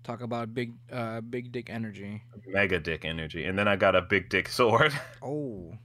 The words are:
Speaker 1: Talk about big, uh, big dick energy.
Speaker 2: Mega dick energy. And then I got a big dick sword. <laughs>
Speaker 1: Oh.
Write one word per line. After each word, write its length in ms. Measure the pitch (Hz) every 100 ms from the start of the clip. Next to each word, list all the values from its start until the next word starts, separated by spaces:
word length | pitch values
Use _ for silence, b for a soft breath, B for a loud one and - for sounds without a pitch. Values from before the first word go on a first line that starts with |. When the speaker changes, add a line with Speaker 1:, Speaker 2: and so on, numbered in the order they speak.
Speaker 1:
Talk 180 | - 117
about 320 | 120 120 113
big, 180 | 117 120 120 -
uh, 300 | 127 113 113
big 320 | 117 123 123
dick 160 | 123 117
energy. 540 | 113 113 98 101 110 - - 95
Speaker 2:
Mega 320 | 98 101 90
dick 240 | 80 80
energy. 400 | 80 80 80 85
And 140 | 76 95
then 100 | 104
I 80 | 98
got 180 | 101
a 80 | 92
big 260 | 90 98 -
dick 180 | 95 -
sword. 440 | - 120 113 151 139 -
<laughs> 140 | -
Speaker 1:
Oh. 520 | 131 151 139 101 82 104